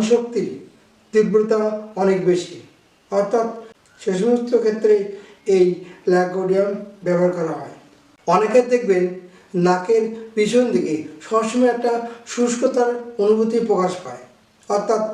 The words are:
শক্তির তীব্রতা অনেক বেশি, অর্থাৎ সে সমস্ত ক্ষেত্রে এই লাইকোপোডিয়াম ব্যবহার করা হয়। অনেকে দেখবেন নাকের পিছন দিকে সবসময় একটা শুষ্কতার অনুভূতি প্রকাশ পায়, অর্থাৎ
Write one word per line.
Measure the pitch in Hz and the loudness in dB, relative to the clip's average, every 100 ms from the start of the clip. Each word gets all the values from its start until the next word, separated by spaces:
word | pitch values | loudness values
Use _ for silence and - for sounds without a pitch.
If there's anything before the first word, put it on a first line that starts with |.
শক্তির | 220 240 240 233 180 - - _ _ _ _ | 2 2 0 -4 -6 -8 -18 _ _ _ _
তীব্রতা | 214 180 214 214 214 214 214 - 190 | 0 2 2 2 0 0 -4 -10 -2
অনেক | 190 185 170 | 0 2 2
বেশি, | 175 - 120 - _ _ _ - | 0 -2 -14 -20 _ _ _ -6
অর্থাৎ | 202 202 233 226 226 - - _ _ | -2 0 0 -2 -6 -18 -20 _ _
সে | - | -4
সমস্ত | 180 226 240 240 233 | 0 2 0 2 0
ক্ষেত্রে | 214 214 214 208 196 - - - - | 0 0 2 2 0 -10 -18 -12 0
এই | 190 180 170 - - - | 4 4 0 -10 -8 0
লাইকোপোডিয়াম | 180 180 185 185 190 202 208 - - | 2 0 -2 -2 0 0 -4 -12 -8
ব্যবহার | 175 175 180 | -2 0 0
করা | 170 160 151 | 0 -6 -6
হয়। | - - - _ _ _ - | -12 -18 -20 _ _ _ 0
অনেকে | 175 214 247 | 2 4 2
দেখবেন | 240 247 196 180 180 - - - - 180 | 4 0 2 0 0 -4 -16 -20 -8 0
নাকের | 175 180 - 226 220 - - | 2 2 2 0 0 -6 -8
পিছন | 214 208 240 240 | -2 2 2 2
দিকে | 185 151 156 147 - - | 0 -2 -4 -8 -14 -2
সবসময় | 220 220 247 247 | -2 0 2 2
একটা | 240 240 233 233 - - | 2 -2 -2 -6 -14 -10
শুষ্কতার | - 240 - 262 254 240 240 - - | -2 -2 0 0 0 0 -2 -8 -2
অনুভূতি | 208 220 226 233 | 2 2 2 0
প্রকাশ | 202 190 180 - | 0 0 0 -4
পায়, | - - - _ _ _ - | -12 -16 -20 _ _ _ -4
অর্থাৎ | 202 196 220 214 | -4 0 -2 -2